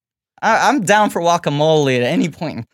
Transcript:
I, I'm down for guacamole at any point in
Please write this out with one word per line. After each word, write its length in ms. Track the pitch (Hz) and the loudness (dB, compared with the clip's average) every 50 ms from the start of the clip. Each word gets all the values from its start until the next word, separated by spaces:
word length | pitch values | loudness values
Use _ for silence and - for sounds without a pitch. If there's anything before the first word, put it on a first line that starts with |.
| _ _ _ _ _ _ _ _ | _ _ _ _ _ _ _ _
I, 280 | - 208 226 160 160 - | -2 0 2 2 2 2
I'm 120 | 262 294 | 0 0
down 280 | 190 - 202 214 208 - | 0 2 2 2 2 0
for 120 | - 185 | -2 -2
guacamole 760 | 170 170 170 175 - 165 143 143 151 160 160 156 147 135 127 | 0 0 0 0 -2 -2 -2 0 2 2 2 2 2 0 0
at 60 | 123 120 | 0 -2
any 260 | 123 160 - - 165 | -2 -2 -2 -2 -4
point 280 | - - 175 202 - 110 | -6 -8 -10 -10 -10 -10
in 60 | 117 - | -12 -12